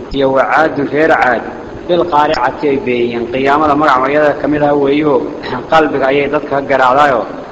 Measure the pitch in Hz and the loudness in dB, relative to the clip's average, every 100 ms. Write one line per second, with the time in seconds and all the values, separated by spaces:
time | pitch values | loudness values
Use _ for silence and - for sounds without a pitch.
0 | - 135 135 135 110 131 160 139 135 139 | -8 -2 0 2 2 2 0 -2 -4 0
1 | 160 135 127 113 - - - - - 175 | 2 2 2 0 -4 -12 -14 -12 -2 -2
2 | 160 - 151 - 127 - 147 135 123 120 | 2 2 2 0 -2 -2 -2 -2 -2 -2
3 | 120 120 117 131 135 143 156 143 151 131 | -2 -2 -4 -2 0 2 2 2 2 2
4 | 131 147 147 143 139 147 147 147 139 147 | 2 2 2 0 -2 0 2 2 2 2
5 | 151 127 - - - - - 160 156 135 | 2 0 -2 -8 -10 -8 0 2 2 0
6 | 131 139 139 147 147 139 135 135 131 131 | 0 0 0 -2 -2 -4 0 2 4 4
7 | 147 120 95 - - | 4 2 -2 -10 -14